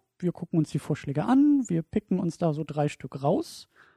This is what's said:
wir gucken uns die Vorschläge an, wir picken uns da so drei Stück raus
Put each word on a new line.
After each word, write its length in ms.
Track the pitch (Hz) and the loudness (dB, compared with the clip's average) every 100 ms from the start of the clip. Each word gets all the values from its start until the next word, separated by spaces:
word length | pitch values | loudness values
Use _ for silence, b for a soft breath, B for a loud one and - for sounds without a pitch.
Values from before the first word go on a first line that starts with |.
| _ - | _ -8
wir 140 | 175 | -6
gucken 260 | - - 170 | -6 -2 0
uns 100 | 151 | 0
die 100 | 151 | -2
Vorschläge 460 | - 151 - 139 | -4 -6 -4 -4
an, 400 | 151 262 294 285 240 | 2 4 6 4 2
wir 140 | 165 | -2
picken 360 | 160 214 - 180 | -2 -4 -2 -2
uns 180 | 180 - | -2 0
da 160 | 170 | -2
so 100 | 147 | -2
drei 260 | 160 147 147 | -4 -2 -2
Stück 340 | - 135 143 | -2 -12 -4
raus 480 | 135 233 330 - - b b | 0 0 -2 -12 -20 b b